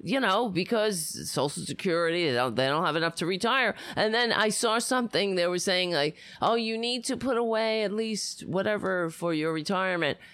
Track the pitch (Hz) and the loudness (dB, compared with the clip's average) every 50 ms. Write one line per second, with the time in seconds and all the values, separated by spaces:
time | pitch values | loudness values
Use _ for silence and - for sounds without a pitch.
0 | - 165 233 269 254 196 190 220 247 220 180 160 190 - 233 220 214 220 196 170 | -4 0 0 2 2 4 4 2 2 2 0 0 0 2 2 2 2 2 0 -2
1 | 156 - - - 73 - - 147 135 143 - - - - 143 - - 190 165 170 | -4 -6 -8 -8 -8 -4 -2 0 0 0 -2 -4 -8 -8 -6 -4 0 0 2 2
2 | 170 165 165 180 170 147 123 120 127 127 107 123 131 135 143 160 185 160 147 165 | 2 2 2 2 2 2 2 2 2 2 2 2 2 2 2 2 2 0 0 0
3 | 160 165 - - 170 165 190 180 - 220 254 269 247 208 190 - - - - - | 0 -2 -2 -2 -2 -2 -2 0 0 2 2 2 2 0 -2 -4 -8 -6 -2 0
4 | 208 220 220 233 240 233 - - 214 220 - - - 226 220 233 226 - 262 254 | 0 2 2 2 2 2 2 2 2 2 2 0 0 2 0 0 0 2 0 0
5 | 240 220 - 165 202 196 190 180 175 180 180 175 - 202 180 180 180 175 170 143 | 0 0 0 0 0 2 2 2 2 2 0 0 0 2 2 2 2 2 2 2
6 | 143 151 - - - - - - - 185 233 233 226 220 226 226 233 240 247 247 | 0 0 -2 -6 -16 -14 -4 0 2 2 2 2 0 -2 -2 -2 -2 -2 -4 -4
7 | 233 - 262 - 240 269 247 226 240 226 220 220 226 220 220 220 214 190 202 214 | -4 -4 -4 -2 -2 0 0 0 0 0 0 0 2 0 0 0 0 0 0 -2
8 | 226 220 214 196 - - - - - - 160 190 190 214 208 202 - 185 190 180 | -2 -2 -2 -4 -4 -6 -8 -10 -6 -4 -2 0 0 0 0 0 0 0 0 0
9 | 170 165 160 - 170 170 165 151 156 165 160 160 151 - 202 185 185 185 180 170 | -2 -4 -4 -4 -2 -2 0 0 0 0 -2 -2 -2 -2 0 0 0 0 0 0
10 | 160 139 - - - - | 0 0 -2 -4 -8 -20